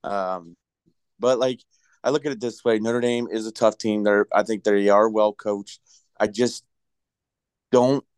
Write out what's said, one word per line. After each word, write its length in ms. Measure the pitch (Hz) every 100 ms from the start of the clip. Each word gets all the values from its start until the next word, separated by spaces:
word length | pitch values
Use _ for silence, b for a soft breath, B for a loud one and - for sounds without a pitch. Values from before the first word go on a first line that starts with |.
| -
Um, 500 | 101 92 92 85 85 _ _ _ _ _ _
but, 180 | 117 127
like, 220 | 131 123 _ _ _ _
I 100 | 123
look 140 | 147 143
at 60 |
it 80 | 127
this 240 | 120 -
way. 160 | 120 110
Notre 220 | 113 120
Dame 260 | 120 120 120
is 160 | 110 110
a 60 |
tough 260 | - 110 -
team. 260 | 110 107
They're, 240 | 104 101 104
I 100 | -
think 200 | 107 107
they 240 | 107 101 101
are 220 | 101 110
well 240 | 107 107
coached. 480 | 101 110 101 101 - _ b b _
I 100 | 107
just 360 | 104 120 - _ _ _ _ _ _ _ _ _ _ _
don't 340 | 123 123 135 _